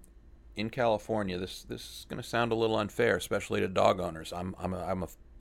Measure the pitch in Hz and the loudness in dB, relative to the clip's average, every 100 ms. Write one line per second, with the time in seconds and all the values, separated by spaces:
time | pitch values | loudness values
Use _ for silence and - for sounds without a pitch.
0 | - - - - - - 110 135 117 107 | -16 -20 -20 -20 -16 -6 -4 2 4 4
1 | - 110 98 90 92 - - 120 - - | 2 -2 0 -2 -4 -8 -10 -10 -10 -14
2 | - - 120 120 117 113 113 110 101 - | -10 -10 -2 0 2 2 2 2 0 2
3 | 117 95 - 101 - 101 98 92 104 98 | 4 4 0 -4 0 0 0 4 6 4
4 | 90 80 80 87 92 87 92 92 87 95 | 0 -6 -8 -6 -6 -4 -4 -4 -2 -2
5 | 85 - - - | -4 -8 -20 -20